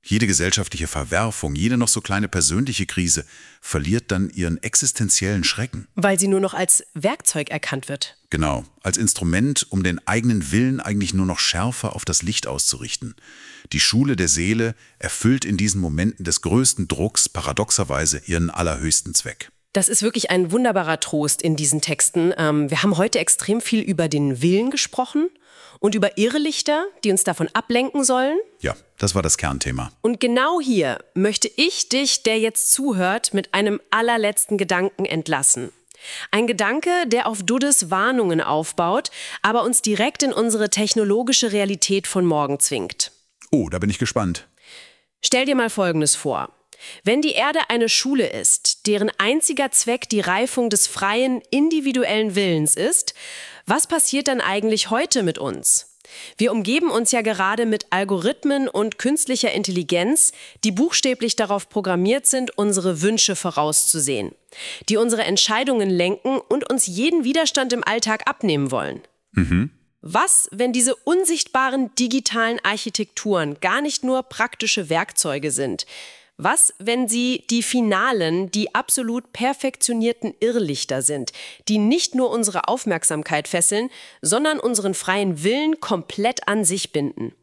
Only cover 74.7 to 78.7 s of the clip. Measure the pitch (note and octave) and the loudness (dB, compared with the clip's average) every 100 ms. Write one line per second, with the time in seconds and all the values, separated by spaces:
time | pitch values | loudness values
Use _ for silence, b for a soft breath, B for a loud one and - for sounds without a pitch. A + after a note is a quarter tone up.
74.7 | - D#3 E3 G3+ - E3 C#3+ D3 C#3 C3+ | -2 0 0 0 -2 -2 -2 -2 -2 -2
75.7 | F#2+ - B B B B - E3 D4+ - | -2 -8 B B B B -4 0 2 2
76.7 | - G3+ A#3+ A#3+ A#3 B3 B3+ - A#3 - | 0 -2 0 0 0 0 -2 0 -2 0
77.7 | B3+ A3 F#3+ A#3+ A#3 E3 E3+ F#3+ G#3 G#3+ | 2 2 2 2 2 2 0 0 -2 -2